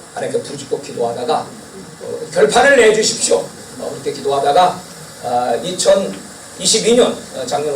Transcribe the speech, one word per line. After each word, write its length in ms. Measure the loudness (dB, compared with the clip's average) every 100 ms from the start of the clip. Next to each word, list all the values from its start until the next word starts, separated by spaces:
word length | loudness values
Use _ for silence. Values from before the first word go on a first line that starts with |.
| -12
하나님께 280 | -8 -4 -4
부르짖고 380 | -6 -10 -6 -6
기도하다가, 520 | -6 -4 -4 -2 -2 -2 -2 -12 -18 -18 -18 -14
어, 180 | -10 -8 -4
결판을 440 | 2 4 6 6 6
내주십시오. 600 | 6 4 2 -2 0 0 -2 -12 -18 -12
어, 100 | -12
그렇게 220 | -8 -8
기도하다가, 680 | -4 -2 0 2 4 4 2 -10 -18 -18 -10
아, 320 | -2 -2 0 -2
이천이십이 1300 | -4 0 4 4 2 -6 -14 -18 -18 -6 -2 0 4 4
년, 160 | 4 0 -10 -10
어, 80 | -4
작년 280 | -4 -2